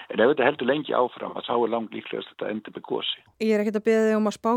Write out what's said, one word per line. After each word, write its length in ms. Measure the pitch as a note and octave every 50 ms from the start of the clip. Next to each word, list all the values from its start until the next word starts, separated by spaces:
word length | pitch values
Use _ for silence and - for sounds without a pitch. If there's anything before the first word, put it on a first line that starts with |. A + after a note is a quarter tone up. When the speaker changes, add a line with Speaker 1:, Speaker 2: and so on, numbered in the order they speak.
| - -
Speaker 1:
En 140 | - - G#3+
ef 80 | F#3 D3+
þetta 160 | D3 A#2+ C3+
heldur 220 | C#3 - B2+ A#2+
lengi 240 | C#3 - - - A2+
áfram, 380 | A#2+ B2 A#2+ - - G#2 F#2 F#2
að 140 | - - -
þá 40 | A#2+ A#2+
er 160 | A#2+ G#2+ A2+
langlíklegast 560 | A#2 A2+ G#2 A2 A2 G#2+ - - A2 A2 -
að 60 | -
þetta 160 | - G2+ G2 G#2+
endi 220 | G#2+ - - -
með 100 | - - -
gosi. 360 | - - - - - - - _ _ _ A3
Speaker 2:
Ég 120 | A3 A3
er 80 | G#3 G#3
ekkert 180 | G#3+ G#3 G#3+ -
að 40 | A3+
biðja 160 | A3 A3 A3
þig 120 | A3 A3 G#3+
um 100 | G#3+ G#3
að 80 | G3+ -
spá 140 | - A3+ A#3